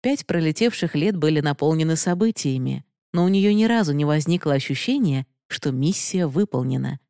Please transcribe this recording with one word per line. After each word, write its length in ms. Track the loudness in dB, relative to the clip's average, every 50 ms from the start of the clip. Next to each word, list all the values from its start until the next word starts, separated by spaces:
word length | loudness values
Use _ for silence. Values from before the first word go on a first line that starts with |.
Пять 240 | 0 -2 -2 -2 -4
пролетевших 680 | -4 -2 0 0 0 0 2 0 0 2 0 -4 -2 0
лет 200 | 0 0 0 0
были 240 | 2 2 2 2 2
наполнены 560 | 0 0 -2 0 0 0 2 2 0 0 0
событиями, 880 | 0 0 -2 0 2 0 0 0 -2 -4 -2 -2 -2 -2 -4 -6 -6 -10 _ _ _ _ _ 0
но 100 | 0 2
у 60 | 4
нее 240 | 4 4 4 4 4
ни 100 | 4 4
разу 300 | 4 4 2 2 2 0
не 120 | 0 0
возникло 480 | 2 2 0 2 0 -2 0 0 0 0
ощущения, 720 | 0 0 -2 -4 -4 -2 -2 0 0 0 0 0 -2 -4 _ _ _ _
что 240 | _ -12 -4 -4 -4
миссия 560 | -2 0 0 0 0 -2 -4 -2 -2 -2 -2
выполнена, 720 | 0 0 -2 -2 0 -2 -4 -2 -2 -2 -2 -4 -6 -8 -10 _